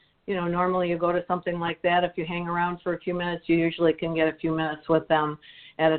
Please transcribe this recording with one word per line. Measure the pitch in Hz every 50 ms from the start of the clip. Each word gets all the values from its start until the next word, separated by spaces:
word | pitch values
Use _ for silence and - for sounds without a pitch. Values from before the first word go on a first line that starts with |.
| _ _ _ _ -
you | - 202
know, | 180 175
normally | 170 170 175 180 185 185 185 180 175
you | 170
go | 160 170 175
to | 175 180 175
something | - 180 175 - 180 175 175
like | 170 170 165 -
that, | - 175 175 180 175
if | 175 -
you | - 160
hang | 160 175 175 175
around | 170 175 175 175 180 180 175
for | - 180 170
a | 170
few | - 180 175
minutes, | 175 175 175 170 170 - -
you | 170
usually | 170 165 165 160 - 170 165
can | 156 - 170 165 165
get | 160 160 156
a | 156 -
few | - 165 160
minutes | 160 160 156 151 151 - -
with | 165 160 156 -
them | 160 151 151 151 151 - - - - - - - - -
at | 160 160
a | 156